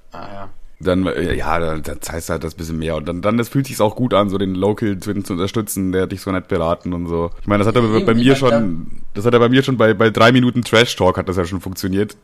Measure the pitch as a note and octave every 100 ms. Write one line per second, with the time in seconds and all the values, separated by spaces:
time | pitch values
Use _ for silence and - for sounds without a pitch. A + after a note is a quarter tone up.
0 | - E2+ G2 G2+ G2+ - - - D#2+ F2+
1 | F#2 - E2+ B1+ - E2 E2 D#2 D2+ D2
2 | - E2+ E2+ E2 D#2+ D#2+ E2 D#2+ D#2+ D#2+
3 | D2+ F2 G2 A#2 A#2 C#3 C3+ A#2+ G#2+ -
4 | B2 G2 G#2 F#2+ G2 F#2 G2 G#2 A2 G2
5 | G#2 G2+ F#2+ F#2 F#2+ - G#2+ - F#2+ F#2
6 | F#2 F#2+ - F#2 - F#2 E2 F2 F2+ F2
7 | F2 E2+ E2+ - - G#2 G#2 A2+ A#2 G#2+
8 | G2+ A#2 A#2+ C3 C3 A#2 G#2 D#2+ - -
9 | - - A2 A#2+ A#2 C3 C3+ B2 A2 G2+
10 | A2+ G#2+ A2+ B2+ B2 B2 A2+ A2 B2 -
11 | F#2 F#2 F#2 F2+ F2 F#2+ F#2+ F#2 G2 F#2+
12 | G#2+ -